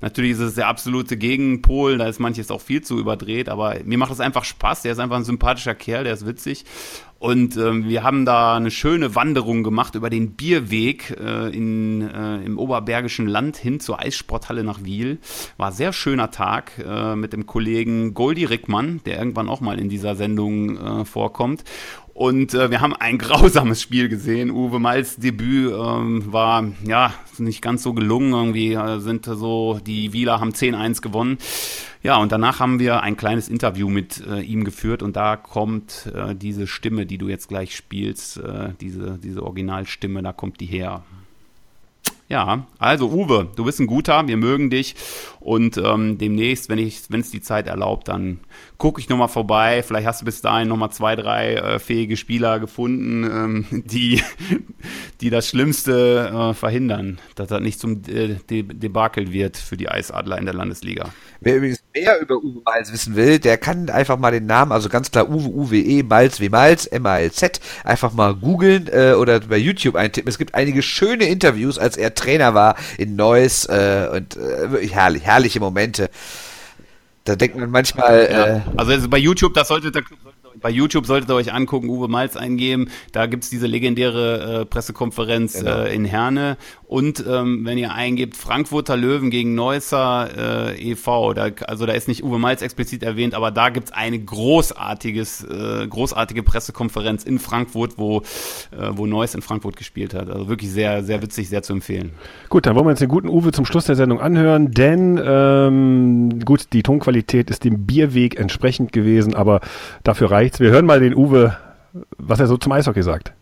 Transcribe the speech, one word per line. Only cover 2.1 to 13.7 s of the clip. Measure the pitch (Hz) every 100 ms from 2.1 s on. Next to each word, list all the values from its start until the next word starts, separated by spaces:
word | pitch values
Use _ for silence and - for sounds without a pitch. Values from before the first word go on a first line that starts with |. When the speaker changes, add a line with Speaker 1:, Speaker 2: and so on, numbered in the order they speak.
| 110
Speaker 1:
manches | 120 113 107
auch | 104
viel | - 139
zu | 151 120
überdreht, | 107 107 101 113 127
aber | 104 107 107
mir | 101 120
macht | 127
es | 127
einfach | 127 -
Spaß. | - - 107 -
Der | 120
ist | 117
einfach | 123 123
ein |
sympathischer | 117 120 123 127 127 110
Kerl, | - 113
der | 135
ist | 107 107
witzig. | 123 - 139 - - - - - _
Und, | 117 123 123 123
ähm, | 113 113 110
wir | 113
haben | 127 135
da | 127 120 117 117
eine | 113
schöne | 110 147 170 143
Wanderung | 104 135 139 113 117
gemacht | 107 110 123
über | 110 113
den | 113 113 -
Bierweg, | 151 175 117 110 113 135 - -
äh, | 110 113 110
in, | 104 113 110 110 110
äh, | 107 104 107 107
im | 95 107
oberbergischen | 131 123 107 117 120 - 110
Land | 104 139 151
hin | 120